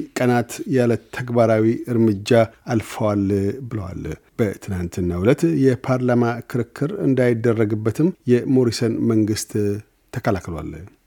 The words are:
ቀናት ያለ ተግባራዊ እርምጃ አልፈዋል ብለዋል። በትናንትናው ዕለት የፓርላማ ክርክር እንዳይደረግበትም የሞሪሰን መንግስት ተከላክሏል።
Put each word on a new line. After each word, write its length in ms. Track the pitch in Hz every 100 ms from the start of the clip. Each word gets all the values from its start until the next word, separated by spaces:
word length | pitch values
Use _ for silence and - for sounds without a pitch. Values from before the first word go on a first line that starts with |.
| -
ቀናት 380 | - 127 123 - - -
ያለ 240 | 131 120 110 -
ተግባራዊ 540 | - 123 120 113 110 110 117 -
እርምጃ 420 | 120 113 101 104 117 110 - -
አልፈዋል 580 | 120 - - 110 101 98 98 98 113
ብለዋል። 420 | 127 110 92 82 76 78 _ -
በትናንትናው 840 | 107 90 - 92 87 - 90 87
ዕለት 200 | 98 147 165 156
የፓርላማ 720 | 131 127 - 127 123 123 120 120
ክርክር 480 | - 123 117 - 143 202
እንዳይደረግበትም 1040 | 156 127 123 117 117 110 107 107 110 110 151 - -
የሞሪሰን 680 | 120 131 131 120 - 117 - 117
መንግስት 460 | 110 107 107 - 107 104 101 - _ _
ተከላክሏል። 600 | - - 101 - 165 78 151 95 _